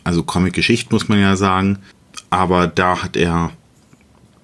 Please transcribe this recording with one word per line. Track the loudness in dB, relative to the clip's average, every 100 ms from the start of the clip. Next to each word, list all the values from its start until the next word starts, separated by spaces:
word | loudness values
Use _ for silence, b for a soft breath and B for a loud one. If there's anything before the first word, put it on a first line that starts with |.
also | -4 -2
Comicgeschichten | -2 -2 -2 -2 0 -2 0
muss | -2 0
man | 2
ja | 2 2
sagen. | 2 2 0 -2 B _ _ -20 -6
Aber | -2 2 2 2
da | 0 0 0
hat | -4 -2
er | 0 0 -2 -6 _ _ _ _ _ _ _ _